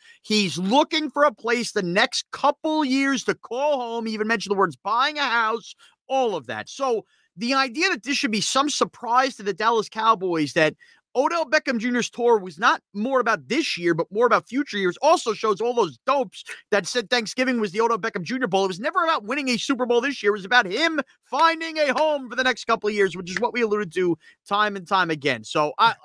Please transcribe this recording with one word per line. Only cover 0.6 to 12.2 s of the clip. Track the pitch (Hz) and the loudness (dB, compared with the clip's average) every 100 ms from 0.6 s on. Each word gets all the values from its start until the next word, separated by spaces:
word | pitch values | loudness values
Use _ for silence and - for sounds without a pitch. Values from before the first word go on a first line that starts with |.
| 190 262 - 320 302 | 2 2 2 0 -4
for | 285 | 2
a | 294 | 0
place | 214 226 240 226 | 0 -2 -2 -2
the | 214 | -2
next | 180 185 254 - - | 0 2 0 0 -8
couple | - 277 285 320 311 285 | -2 0 0 -2 0 0
years | 262 277 262 | 0 0 0
to | - | -2
call | - - 240 294 277 | -6 -6 -4 -2 -2
home. | 240 233 226 | -4 -6 -6
He | |
even | 220 214 | -4 -2
mentioned | 226 196 | -4 -2
the | 196 | 0
words | 185 131 | 0 -2
buying | 196 226 285 294 | -4 -2 -2 -2
a | |
house, | 269 233 220 226 - - - _ - | -2 0 0 -2 -8 -20 -20 _ -4
all | 269 247 175 | -2 0 -2
of | 120 | -6
that. | 110 107 | -8 -8
So | - 262 226 - _ _ - | -4 -2 -2 -4 _ _ -8
the | 233 269 | -2 0
idea | 269 233 381 | 0 0 -2
that | 311 | -2
this | 240 277 | -4 -2
should | 269 | 0
be | 208 | -2
some | - 262 294 | 0 0 0
surprise | - 208 - 233 247 269 262 | 0 -4 -4 -2 2 2 -2
to | |
the | 202 | -6
Dallas | 180 220 233 202 | -2 0 0 0
Cowboys | 220 220 220 185 165 147 | -2 2 2 2 0 0
that | 170 156 - _ _ _ 240 | 4 2 2 _ _ _ 0
Odell | 294 339 302 | 0 0 0
Beckham | 302 294 233 | 0 0 -2
Junior's | 240 247 - | 0 -2 -2
tour | - | 0